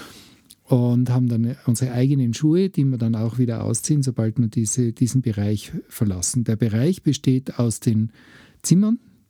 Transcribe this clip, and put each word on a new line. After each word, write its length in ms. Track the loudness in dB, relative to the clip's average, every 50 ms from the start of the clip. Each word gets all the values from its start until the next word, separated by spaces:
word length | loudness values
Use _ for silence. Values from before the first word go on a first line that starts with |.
| -20 -20 -20 -20 -20 -20 -20 _ _ _ -20 _ _
und 440 | 0 2 4 4 4 2 2 2 2
haben 180 | 0 0 0 0
dann 260 | 0 0 -2 -2 -4 -6 -2
unsere 280 | -2 -2 0 -2 -2 0
eigenen 420 | 0 2 2 2 2 0 0 -2
Schuhe, 340 | 0 0 0 2 2 0 0
die 160 | 0 0 0
wir 120 | 0 0 0
dann 160 | -2 -2 0
auch 240 | 0 -2 -4 0 0
wieder 240 | -2 0 0 -4 -2
ausziehen, 400 | -2 -2 -2 -2 0 0 0 0
sobald 340 | -2 -2 -2 -2 -2 0 0
wir 80 | -2 0
diese, 440 | 0 -2 -2 -2 0 -2 -2 -2 0
diesen 300 | 0 -2 0 0 0 0
Bereich 480 | 0 -2 0 0 0 -2 -4 -4 -8 -12 -12 -12 _
verlassen. 540 | -6 -2 -2 -2 -2 -2 -4 -4 -2 -2 0
Der 120 | 0 0 0
Bereich 440 | 0 0 0 0 0 0 0 0
besteht 560 | 0 -2 -2 0 0 0 0 0 -2 -6 -4 -2
aus 200 | 0 0 0 0
den 320 | 0 0 0 2 0 -2 -4 -12 -20 -20 -20 -20 -20 -20 _ _
Zimmern, 380 | 2 4 4 4 6 4 0 -2 _ -12 _ _ _